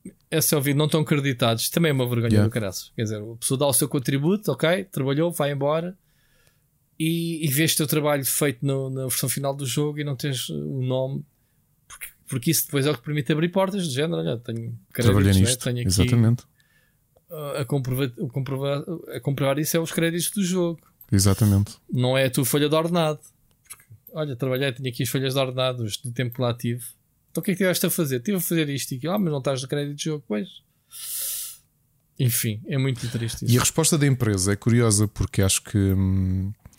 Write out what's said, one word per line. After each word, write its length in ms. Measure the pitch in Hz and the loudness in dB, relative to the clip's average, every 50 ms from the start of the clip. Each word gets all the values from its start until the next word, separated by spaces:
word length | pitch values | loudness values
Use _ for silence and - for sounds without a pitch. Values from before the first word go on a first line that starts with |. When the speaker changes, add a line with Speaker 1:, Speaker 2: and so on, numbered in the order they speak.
| - - - _ _ - | -20 -20 -20 _ _ -2
Speaker 1:
Essa 240 | 160 156 151 - 165 | -2 0 2 2 2
eu 60 | 147 | 2
vi, 120 | 135 143 139 | 2 2 2
não 100 | 143 151 | 2 2
estão 180 | 151 165 160 | 2 2 2
creditados. 680 | 156 - 160 143 135 139 127 120 131 113 117 113 - - | 2 2 2 2 2 0 0 2 2 2 2 0 -2 -2
Também 200 | - 175 170 156 | 0 2 2 2
é 20 | |
uma 140 | 143 131 127 | 2 2 0
vergonha 220 | 120 123 117 113 117 | 0 0 0 2 4
Speaker 2:
Yeah. 200 | 107 104 104 104 | 4 4 4 4
Speaker 1:
do 40 | |
caraças. 400 | - 123 107 95 87 - - - - | 2 -2 -4 -4 -6 -8 -12 -10 -6
Quer 80 | - 113 | -4 -4
dizer, 160 | 104 110 107 | -4 -4 -6
a 160 | 107 113 117 | -8 -10 -10
pessoa 220 | 117 - - 135 131 | -6 -4 -2 0 0
dá 80 | 147 | 0
o 60 | 139 | 2
seu 160 | 127 - 151 - | 2 2 0 0
contributo, 640 | - 143 127 - 139 135 143 165 202 208 - 165 | -2 -2 -2 -2 -2 0 0 0 0 0 -2 -4
ok, 320 | 131 - 160 160 180 196 185 | -2 0 2 0 2 0 -2
trabalhou, 480 | - - 147 131 135 139 147 165 175 | -6 -6 -4 -2 -2 0 0 0 0
vai 180 | 165 - 147 143 | 0 -2 -2 -2
embora 460 | 143 135 139 143 156 165 170 180 196 _ _ _ _ _ _ _ _ _ _ _ _ _ _ _ _ _ _ _ _ - | -2 -2 -2 0 0 -2 -2 -6 -10 _ _ _ _ _ _ _ _ _ _ _ _ _ _ _ _ _ _ _ _ -2
e, 440 | 160 160 170 170 170 165 170 151 160 | -2 0 0 0 -2 -4 -4 -2 -2
e 40 | 151 | 0
vês 220 | 127 143 160 151 | 0 2 2 2
o 40 | - - | 2 0
teu 80 | 156 - | 0 0
trabalho 360 | 151 156 143 151 147 143 131 | 0 0 2 2 0 0 0
feito 400 | - - - 156 143 131 - 143 | -2 -2 0 0 0 -2 -2 -2
no, 260 | 139 135 135 135 131 | -2 -2 -2 -4 -6
na 120 | 131 131 131 127 | -6 -6 -6 -4
versão 200 | - - - 123 | -4 -2 -2 -2
final 260 | - 143 139 139 139 | -2 -2 -2 -4 -4
do 80 | 143 143 | -4 -4
jogo 320 | 123 120 147 147 151 147 151 | -4 -2 -2 -2 -2 -2 -4
e 60 | 147 | -4
não 100 | 147 135 | -6 -4
tens 360 | 120 - 143 131 120 - - | -4 -4 -4 -4 -4 -6 -6
o 320 | 160 147 147 151 143 131 | -6 -6 -6 -6 -4 -4
nome, 420 | 127 127 127 131 131 135 139 143 147 _ _ _ _ _ _ _ _ _ _ _ _ | -2 -2 -2 -2 -2 -4 -6 -8 -10 _ _ _ _ _ _ _ _ _ _ _ _
porque, 200 | - - - - - - _ _ - | -20 -18 -16 -16 -16 -18 _ _ -8
porque 220 | 135 127 - 165 | -6 -2 0 0
isso 160 | 151 - - | 0 0 0
depois 180 | - 147 139 135 | -2 -2 0 0
é 60 | 151 | 0
o 40 | 151 | 0
que 80 | - | -2
permite 300 | - 156 147 151 143 - | -4 -6 -4 -2 0 0
abrir 160 | 156 151 170 175 | 0 0 0 0
portas 380 | 175 190 190 190 196 202 175 160 | 2 2 0 0 0 -4 -4 -4
do 20 | 123 | -2
género. 220 | 131 151 170 170 160 | -2 -2 -2 -2 -2
Olha, 160 | 165 165 127 | -2 -4 -4
tenho 420 | 117 - - 113 113 113 117 117 - - _ | -6 -6 -8 -10 -8 -8 -10 -12 -12 -16 _
créditos, 120 | - - 120 | -2 2 4
Speaker 2:
Trabalhei 280 | 107 98 104 95 101 | 4 6 6 6 6
Speaker 1:
né? 80 | 95 95 | 6 6
Speaker 2:
nisto. 240 | 98 - - - - | 6 4 2 0 -2
Speaker 1:
Tenho 140 | 131 123 120 | -4 -2 -2
aqui, 100 | 120 101 | 0 0
Speaker 2:
Exatamente. 540 | 92 101 - 123 123 117 113 113 120 - - _ _ _ _ _ _ _ _ _ _ _ _ _ _ _ _ - | 2 2 4 4 4 4 6 4 4 2 -2 _ _ _ _ _ _ _ _ _ _ _ _ _ _ _ _ -14
Speaker 1:
uh, 300 | 165 156 147 143 143 147 | -12 -10 -8 -6 -4 -4
a 20 | 135 | -2
comprova-, 480 | 120 147 143 123 127 127 131 139 127 120 - | 0 -2 -2 0 -2 -2 -2 -2 -2 -4 -4
o 100 | 185 123 | -8 -6
comprova-, 560 | - 139 131 131 135 131 139 143 143 139 - - 165 170 - - - | -4 -6 -4 -4 -4 -4 -2 -2 -2 -4 -4 -6 -8 -8 -10 -10 -10
a 40 | 127 | -6
comprovar 380 | - 143 139 131 143 135 139 147 | -4 -2 -2 0 2 0 2 0
isso 200 | 156 - - 165 | 0 0 0 0
é 20 | |
os 100 | 165 - | 0 -2
créditos 380 | - 170 165 165 165 175 165 - | -2 0 0 0 0 -2 -4 -4
do 120 | - 208 190 | -2 -2 -2
jogo. 340 | 170 185 185 175 170 170 - _ _ _ _ - - | 0 0 0 0 0 -2 -6 _ _ _ _ -4 2
Speaker 2:
Exatamente. 640 | 110 98 95 104 95 - 110 104 101 98 101 - - - _ - | 2 4 4 4 4 4 6 6 6 4 4 0 -4 -16 _ -6
Speaker 1:
Não 280 | - 127 123 127 131 135 | -2 0 2 2 4 4
é 80 | 135 | 2
a 40 | 127 | 2
tua 140 | 127 151 135 | 2 0 0
folha 240 | 120 - 147 147 147 | 2 2 2 2 4
de 60 | 151 | 2
ordenado. 460 | 160 160 170 175 175 160 156 151 - - - _ _ _ _ _ _ _ | 2 2 2 2 2 2 0 -2 -4 -8 -20 _ _ _ _ _ _ _
Porque, 180 | - - - - - 110 - _ - | -20 -20 -20 -20 -20 -20 -20 _ -12
olha, 240 | - 160 156 147 127 | -8 -6 -6 -4 -4
trabalhei, 340 | 123 139 131 127 127 139 139 | -4 -2 -2 0 0 0 -2
tenho 180 | 123 131 135 127 | -2 -2 -6 -4
aqui 140 | 120 - 135 | -2 -2 -2
as 40 | - | 0
folhas 240 | - 135 135 135 | 0 0 0 0
de 80 | 127 139 | 0 0
ordenado 440 | 135 127 127 127 127 131 127 123 113 107 - - - | 0 -2 0 -2 -2 -2 -2 -2 -4 -6 -6 -8 -8
do 80 | 123 | -8
tempo 220 | 117 135 127 120 120 | -4 -4 -4 -4 -2
que 80 | - | -2
lá 100 | 127 120 | 0 0
tive. 320 | 117 120 - 120 117 123 - - - _ _ _ _ _ _ _ | 0 0 -2 -4 -4 -4 -6 -14 -18 _ _ _ _ _ _ _
Então 100 | - - | -6 -4
o 20 | - | 0
que 80 | - | 0
é 20 | 180 | 0
que 40 | - | 2
tiveste 280 | 202 185 165 - - | 2 2 2 2 0
a 40 | 170 | 0
fazer? 300 | - - 165 135 131 123 | 0 0 0 0 0 -2
Tive 180 | 120 208 202 180 | -2 -2 -2 -2
a 20 | |
fazer 280 | - - 175 165 156 143 | 0 0 0 0 0 0
isto 220 | 139 127 - - | -2 -4 -6 -6
e 40 | 139 | -8
aquilo. 160 | 123 135 160 | -6 -4 -2
Ah, 60 | 190 208 | 0 0
mas 120 | 196 160 | 0 0
não 80 | 147 139 | 0 -2
estás 240 | 127 147 135 127 | -2 -2 -2 -2
no 60 | 135 127 | -4 -4
crédito 280 | 147 143 143 143 147 | -4 -2 -4 -4 -6
de 80 | 143 - | -6 -6
jogo, 200 | 160 151 147 - | -6 -6 -6 -6
pois. 220 | - 208 208 196 - - - _ _ _ _ _ _ - - - - - - - - - - - - - - _ _ _ _ _ _ _ _ _ _ _ - | -4 -4 -4 -4 -6 -12 -20 _ _ _ _ _ _ -18 -14 -12 -10 -8 -8 -6 -6 -6 -8 -10 -10 -14 -18 _ _ _ _ _ _ _ _ _ _ _ 0
Enfim, 420 | 135 123 117 - - 113 104 107 - | 0 0 2 0 -2 -2 -4 -4 -6
é 100 | - 151 | -4 -2
muito 300 | 135 131 135 127 120 - 117 | 0 0 0 0 -2 -6 -6
triste 340 | - 113 117 113 - - 117 | -6 -4 -4 -4 -6 -4 0
isso. 100 | 110 120 | 4 4
Speaker 2:
E 20 | |
a 40 | 123 | 4
resposta 360 | 120 - - - 156 - 175 | 4 2 2 2 2 2 4
da 100 | 151 143 | 4 4
empresa 460 | 143 131 127 117 107 101 95 92 101 | 4 4 2 2 2 2 2 2 0
é 40 | 101 | 0
curiosa 500 | - - 120 113 120 120 113 104 104 107 | 0 2 4 4 6 6 4 4 4 2
porque 340 | 101 - - 98 - - - | 0 0 -2 -4 -2 2 2
acho 220 | 98 95 - - | 2 2 2 0
que, 160 | - - - 104 | -4 -2 0 2
hum, 760 | 98 98 95 95 95 95 95 95 92 92 92 95 95 98 104 _ - - _ | 2 4 4 2 2 2 2 2 0 0 0 -2 -2 -4 -8 _ -16 -20 _